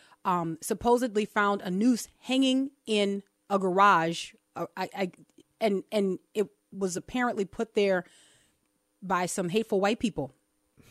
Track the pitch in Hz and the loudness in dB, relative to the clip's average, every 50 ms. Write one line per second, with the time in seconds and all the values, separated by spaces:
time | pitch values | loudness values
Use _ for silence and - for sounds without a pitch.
0 | - _ - _ _ 196 180 175 170 165 160 - - - 220 - - 240 240 247 | -20 _ -20 _ _ -2 0 0 -2 -4 -6 -8 -6 -6 -6 -2 2 2 2 2
1 | 254 240 196 208 214 - - 220 202 202 202 196 196 185 180 190 220 254 240 208 | 2 -2 -2 -2 -4 -2 -2 0 0 2 0 -2 -4 -4 -2 2 2 2 2 0
2 | - - _ _ - - 254 262 269 262 254 262 269 277 - _ _ - 220 208 | -4 -12 _ _ -6 -2 0 2 2 2 2 0 -2 -4 -8 _ _ -2 0 0
3 | 202 202 196 196 - _ _ _ _ - 202 196 190 185 175 190 202 202 190 165 | 0 0 -2 -4 -8 _ _ _ _ -2 -2 0 0 0 4 4 6 6 6 4
4 | 165 165 170 - - - - _ _ _ _ - 170 - _ - 185 - - 190 | 2 0 -4 -6 -10 -14 -16 _ _ _ _ -10 -10 -10 _ -10 -10 -8 -6 -6
5 | 196 180 - - - _ _ - _ _ _ _ 226 214 202 190 - _ 214 214 | -6 -6 -6 -16 -20 _ _ -20 _ _ _ _ -2 0 0 -2 -4 _ -2 0
6 | 202 190 185 - - _ _ 214 202 - _ _ _ _ - 196 196 185 170 165 | 0 0 -2 -4 -8 _ _ -4 -4 -4 _ _ _ _ -8 -6 -6 -6 -6 -8
7 | - - - 254 247 240 208 214 196 - - - 226 - _ 214 202 196 190 180 | -10 -6 -4 -2 -2 -2 -2 -4 -6 -6 -4 -8 -8 -4 _ 0 2 2 0 0
8 | 170 - _ _ _ _ _ _ _ _ _ _ _ _ _ _ _ _ _ _ | -2 -8 _ _ _ _ _ _ _ _ _ _ _ _ _ _ _ _ _ _
9 | 202 180 190 180 180 175 - - 180 175 175 220 226 - 214 190 196 202 - - | -6 -2 0 0 0 0 0 -2 -2 2 2 0 2 2 2 2 4 2 2 2
10 | - 208 - 156 139 - - _ _ _ _ _ _ _ _ _ _ - | 0 -2 0 -2 -6 -8 -10 _ _ _ _ _ _ _ _ _ _ -20